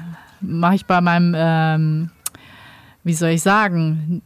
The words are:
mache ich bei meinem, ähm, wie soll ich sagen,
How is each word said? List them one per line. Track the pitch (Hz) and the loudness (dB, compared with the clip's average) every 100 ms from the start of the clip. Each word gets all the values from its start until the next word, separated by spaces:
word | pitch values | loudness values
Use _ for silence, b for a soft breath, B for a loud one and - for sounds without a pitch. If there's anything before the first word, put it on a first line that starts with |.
| 170 165 B B | -8 -18 B B
mache | 190 165 170 190 | -6 0 2 0
ich | - | 2
bei | 180 | 2
meinem, | 175 170 175 160 | 2 2 2 2
ähm, | 165 160 160 160 156 156 165 - - B B B B B B B | 0 2 0 0 0 -2 -6 -10 -14 B B B B B B B
wie | 170 | -4
soll | 160 165 | -2 0
ich | 165 | 0
sagen, | 190 208 208 170 160 156 156 175 | 2 2 2 0 -2 -2 -4 -6